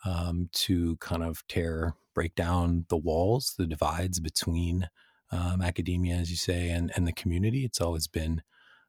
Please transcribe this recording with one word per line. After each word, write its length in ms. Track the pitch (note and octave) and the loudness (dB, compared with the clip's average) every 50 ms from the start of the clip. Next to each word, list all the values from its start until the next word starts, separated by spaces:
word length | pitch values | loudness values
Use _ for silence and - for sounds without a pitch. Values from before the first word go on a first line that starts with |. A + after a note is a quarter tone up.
| - | -6
um, 420 | G2+ F2+ E2+ E2+ F2 E2+ F2 F2+ F2 - | -4 -2 -2 -2 -2 -2 -2 -2 -2 -2
to 440 | - - - F#2+ F2 E2+ E2 E2 | -2 0 2 2 2 2 2 0
kind 260 | - - - F2+ E2 E2 | -2 -4 -4 -4 -2 -2
of 240 | E2 D#2+ - - | -2 -4 -6 -8
tear, 480 | - - - E2+ E2 D#2+ D#2+ D#2+ E2 D#2+ - _ _ - | -4 -2 -2 0 0 0 -2 -2 -2 -2 -4 _ _ -4
break 200 | - D#2+ E2+ - | -4 -4 -2 -2
down 520 | - F2 E2+ F2 F2+ F2 F2 F2 E2+ E2+ - | -2 0 2 2 4 4 4 2 2 0 0
the 80 | F2 | 0
walls, 580 | E2 D2+ E2+ D#2 D#2+ F2 G2 A#2 B2+ - - - - | 0 2 2 2 2 4 4 2 2 0 -2 -2 -2
the 80 | F#2 | -2
divides 520 | D#2+ D#2+ D#2 D#2 D2+ E2 E2+ F#2 F#2 F2+ F2 | -2 0 0 0 0 2 0 0 0 -2 -2
between, 720 | D#2+ D#2+ - - - - E2+ E2+ E2+ E2+ E2+ F2+ F2+ E2+ - _ _ _ _ _ _ _ | -4 -4 -2 -2 0 0 0 0 2 2 0 0 -2 -4 -6 _ _ _ _ _ _ _
um, 300 | - F2+ F2 F2 F2+ F#2 | -2 -2 0 0 2 2
academia, 540 | F2+ F2 F2 - D#2 E2 F2+ F2+ F2+ F2 F2 | 2 0 0 -2 -2 0 0 0 2 2 2
as 160 | F2 E2+ E2 | 0 0 -2
you 60 | F2 | -2
say, 340 | E2 - - F2+ F2 F2+ F2 | -2 -2 0 0 0 0 0
and, 200 | E2+ E2+ F2 E2 - | 0 0 0 0 0
and 100 | - F2+ | 0 0
the 60 | E2+ D#2+ | 0 0
community. 520 | - - F2+ E2+ F2+ G2 A2 A#2 C3+ C3 | -2 -2 -2 0 2 2 2 0 0 -2
It's 180 | A#2 - - F2 | -2 -2 0 0
always 260 | E2 E2+ D#2+ D#2 - | 0 0 -2 -4 -4
been, 340 | - E2+ D#2+ D#2+ D#2+ D#2+ - _ _ _ _ - - - _ | -2 -2 0 0 -2 -2 -4 _ _ _ _ -20 -20 -20 _